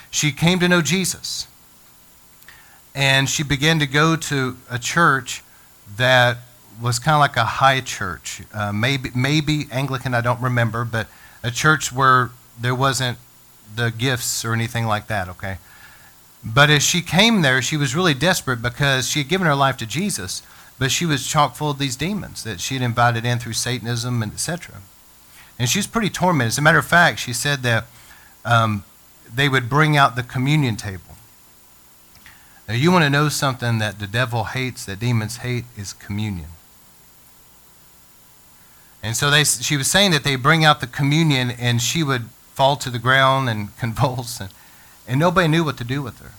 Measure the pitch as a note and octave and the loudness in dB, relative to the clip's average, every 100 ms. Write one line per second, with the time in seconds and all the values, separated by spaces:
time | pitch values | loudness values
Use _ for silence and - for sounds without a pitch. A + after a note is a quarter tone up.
0 | - - D3+ C3+ E3 F3+ F3 F3 D#3+ F#3 | -10 -4 -2 2 2 2 4 2 2 0
1 | F3 - - - - _ _ _ _ _ | -2 -6 -8 -10 -10 _ _ _ _ _
2 | _ _ _ _ - - - - _ - | _ _ _ _ -20 -20 -20 -20 _ -2
3 | C#3 C3+ C3+ - C#3+ C#3 D3+ E3 C#3+ C#3+ | 2 4 2 -2 -2 0 2 2 2 2
4 | D#3+ D#3+ - C#3+ B2+ B2 - A#2+ - E3+ | 2 2 -2 -2 -2 -6 -8 -8 -4 2
5 | E3+ C3+ B2 - - - - _ - G#2 | 4 2 -2 -12 -16 -20 -20 _ -14 -2
6 | B2+ B2+ A#2+ A#2+ - - - G#2+ A#2+ A#2+ | 4 6 4 2 -8 -20 -20 -6 -4 -2
7 | D#3 D3+ C#3+ - A2 - C3+ C3 B2+ - | 2 4 4 2 -2 2 2 2 -2 -8
8 | G2 F2 - - F#2+ G#2+ G#2 G#2 A#2+ C#3 | -8 -10 -12 -14 -12 -6 -4 -2 0 -2
9 | B2+ B2 C3 D3+ D3 D3+ C#3+ B2 C#3 C3 | -4 -2 0 0 0 -2 -4 -4 -4 -4
10 | C3 B2 A#2+ A#2+ B2+ B2 A#2 A#2 A#2 A2+ | -4 -2 0 -2 0 0 0 -2 -4 -4
11 | G#2+ - - - A#2 A#2+ D#3 D3+ - B2+ | -6 -10 -20 -10 -8 0 2 2 0 2
12 | C3+ B2+ A#2+ - - A#2 B2 B2+ C3+ B2 | 4 6 2 -6 -20 -6 -4 0 0 0
13 | B2+ A#2+ - _ _ _ - G#2+ A#2+ A2+ | -2 -6 -12 _ _ _ -14 -4 -4 -2
14 | C3 B2 - - A2+ A2+ A2+ A#2 A2+ G#2+ | -2 -2 -4 -6 -2 -2 -2 -4 -2 -2
15 | - G#2+ F#2 F2+ G2 F#2 - - - - | -4 -6 -6 -8 -10 -10 -14 -20 -20 -20
16 | - - - - - A2+ D3 D3 - F3 | -20 -20 -20 -14 -4 2 4 4 2 -2
17 | E3 D#3 A3 A3 C#3+ B2+ B2 D#3 C#3+ C3+ | 0 2 4 4 4 2 0 -2 -2 0
18 | F#3 C3+ D#3+ F3+ - A#2+ A#2+ A#2 C#3+ C3 | 0 2 0 0 -2 -4 -4 -2 0 0
19 | B2 D3+ C3 F#3 F3 C#3 C3+ B2+ A2+ B2+ | -2 -4 -2 0 0 2 2 0 -6 -4
20 | G3+ - F#2 - - - - - - - | -4 -6 -8 -12 -14 -20 -20 -4 -2 -2
21 | F3 C#3+ - D#3 D3 - D3+ C#3 C#3 A#2+ | 0 -2 0 0 0 0 -6 -4 -4 -4
22 | D#3+ G#3 - - A2+ F2+ - C3 B2 A#2 | -4 -6 -8 -10 -10 -8 -6 -4 -2 2
23 | A#2+ A#2 A#2+ A#2+ A#2 A2 - B2+ A2+ A#2+ | 2 0 -2 -4 -4 -6 -4 -6 -6 -6
24 | A#2+ A#2+ G#2 - - E3+ - - G2 - | -4 -4 -4 -6 -6 -8 -10 -20 -20 -20
25 | - _ _ - - - A#2+ F3+ G#3 A3+ | -20 _ _ -20 -18 -6 -2 -2 -2 -2
26 | G#3 - F3+ E3 A2+ A2 D3+ D#3+ B2+ E3+ | -2 0 0 2 0 2 4 4 4 4
27 | E3+ A2 - A#2 D3 C#3+ B2 A2+ - - | 4 2 -6 -6 -4 -2 0 0 -2 -12
28 | - - - - A2+ A#2 A2+ G#2+ F2 - | -20 -20 -20 -12 0 2 2 0 -8 -18
29 | - - - A#2 C#3+ C3 A#2+ C#3 D#3 D3 | -20 -20 -10 -2 0 0 0 2 4 6
30 | C#3 A#2+ B2 C3 C3 D3+ C3+ G#2 G#2+ F#2+ | 4 2 -6 -2 0 2 2 -2 -6 -10
31 | - E2+ - _ _ _ _ _ _ _ | -14 -20 -20 _ _ _ _ _ _ _
32 | _ - - - - - - A2+ D#3 F#3 | _ -20 -20 -20 -20 -20 -8 0 2 4
33 | D3 C#3+ D3+ C#3+ C#3+ B2 A#2+ A2+ G#2+ G2 | 4 4 2 0 -2 -2 -2 0 -2 -4
34 | G2+ A#2 B2+ A#2 G#2+ C3 C3 - - G2 | -4 -2 -2 -2 -4 -4 -6 -8 -10 -6
35 | A#2 A#2 G#2+ - B2 B2 A#2+ - F#2+ - | 0 0 -2 -6 -6 -6 -8 -12 -14 -14
36 | - G2+ G#2+ F#2 D#2 E2 - _ _ _ | -10 -6 -4 -6 -10 -18 -20 _ _ _
37 | _ _ _ - - _ _ _ _ _ | _ _ _ -20 -20 _ _ _ _ _
38 | _ _ _ - _ _ _ _ _ - | _ _ _ -20 _ _ _ _ _ -12
39 | G#2+ A2+ D3 D3 D3 - B2 D3 C3 F#3 | -8 -2 2 4 4 0 0 2 4 4
40 | G3+ D3+ C#3+ C3+ B2+ D#3+ D#3 D3 B2 - | 4 4 2 0 4 4 6 4 0 -2
41 | C#3 D3+ E3 C3+ B2 A#2+ A#2+ A#2+ A#2+ E3+ | 2 4 4 2 0 -2 0 0 0 0
42 | D3+ B2+ A2 - _ - C#3 C#3+ - A#2+ | 0 -2 -4 -14 _ 0 2 2 -4 -4
43 | A#2 C3 C3+ C3+ C3 G#2+ G2+ - A#2+ G#2+ | 2 4 6 4 0 -2 -6 -6 -6 0
44 | C#3+ B2 A#2+ - G2 - - - - - | -2 -2 -8 -10 -12 -16 -20 -20 -20 -20
45 | - C3 E3+ F3+ E3+ D#3+ D#3+ B2+ A#2+ C3 | -4 0 2 4 4 2 0 -4 -6 -6
46 | C3 - D2+ | -6 -12 -18